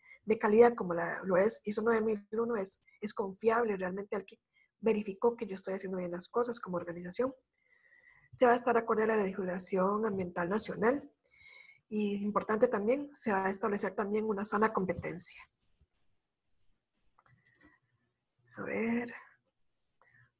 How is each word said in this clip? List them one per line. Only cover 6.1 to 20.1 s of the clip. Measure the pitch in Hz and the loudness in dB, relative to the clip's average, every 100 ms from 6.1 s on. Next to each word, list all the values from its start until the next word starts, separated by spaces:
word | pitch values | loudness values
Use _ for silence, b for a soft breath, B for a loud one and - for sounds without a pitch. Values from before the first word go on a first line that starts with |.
las | 175 - | -6 -4
cosas | 233 240 233 | -2 -2 -4
como | 190 175 | -6 -6
organización. | 170 170 180 214 269 - _ b b b b b b b b | -6 -10 -10 -4 -4 -4 _ b b b b b b b b
Se | - | 2
va | 247 | 4
a | 247 | 4
estar | 247 233 | 4 2
acorde | 226 220 | 2 2
a | 220 | 4
la | 220 | 2
legislación | 190 196 180 185 - 190 190 208 | 0 -2 -4 -4 -2 2 2 2
ambiental | 220 190 175 180 170 | 0 -2 -4 -4 -2
nacional. | 214 - - 214 285 - _ B B B B B B - | -2 -2 0 2 2 -4 _ B B B B B B -6
Y | 214 202 202 | -2 -2 -2
importante | 208 208 208 214 240 | -2 -2 0 2 2
también, | 208 208 285 285 | 2 0 -2 -2
se | - 226 | -8 -2
va | 196 190 | 0 0
a | |
establecer | 196 220 202 202 | -2 -2 -2 -4
también | 233 202 214 220 | -4 -2 -2 -2
una | 196 | -4
sana | 208 208 220 | -2 0 0
competencia. | 208 185 170 156 170 - - - _ _ _ _ _ _ _ _ _ _ _ _ _ _ _ _ _ _ b b b b b _ _ _ _ _ _ _ - | 0 -2 -4 -6 -8 -10 -10 -20 _ _ _ _ _ _ _ _ _ _ _ _ _ _ _ _ _ _ b b b b b _ _ _ _ _ _ _ -10
A | |
ver. | - 202 226 233 240 - - _ _ _ _ _ _ _ b | -6 -2 0 -2 -4 -14 -20 _ _ _ _ _ _ _ b